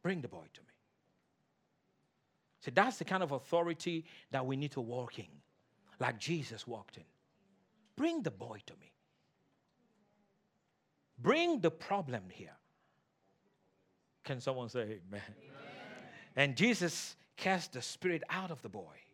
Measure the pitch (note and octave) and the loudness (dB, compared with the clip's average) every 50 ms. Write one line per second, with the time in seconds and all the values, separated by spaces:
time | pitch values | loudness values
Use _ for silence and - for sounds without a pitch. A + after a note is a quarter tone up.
0 | - F3 G3 E3+ B2 G#2 - F2 D#2+ - - - - - - _ _ _ _ _ | 0 0 -2 -2 -4 -8 -10 -12 -16 -18 -20 -20 -20 -20 -20 _ _ _ _ _
1 | _ _ _ _ _ _ _ _ _ _ _ _ _ _ _ _ _ _ _ _ | _ _ _ _ _ _ _ _ _ _ _ _ _ _ _ _ _ _ _ _
2 | _ _ _ _ _ _ _ _ _ _ _ _ - D3 B2 F#3 G#3 B3+ A#3 - | _ _ _ _ _ _ _ _ _ _ _ _ -8 4 6 6 6 6 4 -2
3 | E3 - F#3+ F#3 F#3 C#3+ C#3 B2+ - - E3+ E3+ E3+ E3+ E3 E3 - F3 E3 D#3+ | 0 0 2 2 2 2 0 -2 0 2 4 4 4 2 0 -2 -2 -2 -2 -2
4 | D#3+ - - - - _ - C3+ B2+ C3 C3+ C3+ D3 C#3+ - C3+ A#2 A2+ A#2+ B2+ | -4 -6 -18 -20 -10 _ -2 0 0 2 0 0 -2 -2 -2 -4 -4 -2 -4 -4
5 | B2 A#2 - - - - - - _ _ _ _ _ _ _ _ _ - - - | -4 -6 -8 -12 -14 -14 -18 -20 _ _ _ _ _ _ _ _ _ -20 -4 -2
6 | B2+ B2+ B2 G#2+ - D3 E3+ D#3+ C3 - A2+ G#2 - B2 A#2 G#2+ G2+ - - - | -2 -2 0 -2 -2 0 0 0 0 -4 -8 -10 -8 -8 -8 -8 -8 -14 -18 -20
7 | E2 _ _ _ _ _ _ _ _ _ _ _ _ _ _ _ _ _ _ - | -20 _ _ _ _ _ _ _ _ _ _ _ _ _ _ _ _ _ _ 2
8 | C#4 E4+ E4+ D#4+ G#3 D#3 G#2+ F#2 - A#2+ G#2+ - - - - - - - _ _ | 2 4 4 2 0 -2 -4 -4 -10 -8 -10 -10 -12 -16 -18 -20 -20 -20 _ _
9 | _ _ _ _ _ _ _ _ _ _ _ _ _ _ _ _ _ _ G#3+ G#3+ | _ _ _ _ _ _ _ _ _ _ _ _ _ _ _ _ _ _ _ _
10 | G#3 _ _ G#3 G#3 G3 G3 _ _ _ _ _ _ _ _ _ _ _ _ _ | _ _ _ _ _ _ _ _ _ _ _ _ _ _ _ _ _ _ _ _
11 | _ _ _ A#2+ A#2+ E3+ C4 D#4+ E4+ F4 E4 A#3+ E3+ D#3+ - - - - G3 G3+ | _ _ _ 0 4 6 6 8 6 6 4 4 4 2 2 2 -2 0 0 0
12 | F3 C3 B2 A2 F#2 F#2 - - F#2+ D#2 - - _ _ _ _ _ _ _ _ | 0 -2 -4 -4 -6 -8 -14 -14 -16 -16 -18 -20 _ _ _ _ _ _ _ _
13 | _ _ _ _ _ _ _ _ _ _ _ _ _ _ _ _ _ _ _ _ | _ _ _ _ _ _ _ _ _ _ _ _ _ _ _ _ _ _ _ _
14 | _ _ _ _ - - C#3 B2 - C#3 C3 B2+ A#2+ A2 B2 B2 A2 G#2+ A2 F#2+ | _ _ _ _ -6 -4 -4 -2 0 -2 -2 -2 -4 -2 -2 -2 -2 -2 -6 -10
15 | E2+ F#2 G2+ G2+ F#2+ - G#2 - - - - - - - - - - - - - | -10 -10 -10 -10 -10 -10 -14 -16 -18 -18 -16 -14 -14 -14 -14 -14 -14 -14 -14 -14
16 | - - - - - - - - C#3+ C#3 B2+ A#2+ F#3 B3 A#3 F3+ F3 E3 - - | -16 -16 -16 -18 -20 -4 4 4 4 4 6 6 6 6 6 6 2 0 0 -2
17 | - - - _ - _ _ - - F#3+ F#3+ F3+ D#3 - - B2+ - - - - | -6 -8 -12 _ -20 _ _ 0 2 2 2 2 0 -6 -8 -8 -8 -8 -8 -2
18 | - F3+ E3+ D#3 - - - F#3+ F#3+ F3 D#3+ B2+ - G#2+ F#2 G#2 F2+ - - - | 0 0 0 0 -2 -2 -4 -4 -2 -4 -8 -8 -10 -10 -10 -10 -12 -12 -16 -20
19 | - - | -20 -20